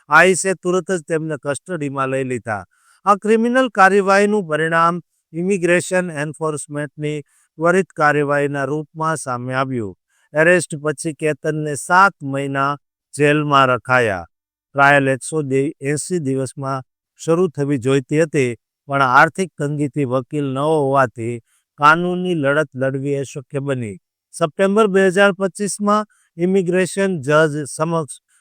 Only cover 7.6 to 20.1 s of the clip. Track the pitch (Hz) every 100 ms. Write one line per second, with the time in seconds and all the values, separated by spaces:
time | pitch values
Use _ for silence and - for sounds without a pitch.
7.6 | 170 185 180 - 151 147 143 143 143 143
8.6 | 135 156 156 160 156 156 135 123 123 131
9.6 | 135 127 101 90 _ _ _ 147 160 180
10.6 | - 147 151 147 165 143 156 147 160 151
11.6 | 151 143 - 180 196 - 139 139 139 139
12.6 | 139 143 _ _ _ - 147 151 147 139
13.6 | 131 123 - 127 113 90 82 _ _ _
14.6 | _ 139 139 143 135 131 - 160 139 135
15.6 | 143 - 139 147 - 180 135 135 131 -
16.6 | 135 135 - _ _ _ - 165 185 147
17.6 | 143 139 123 139 131 151 165 151 127 113
18.6 | _ _ - 139 131 131 160 - 185 -
19.6 | 147 147 147 151 131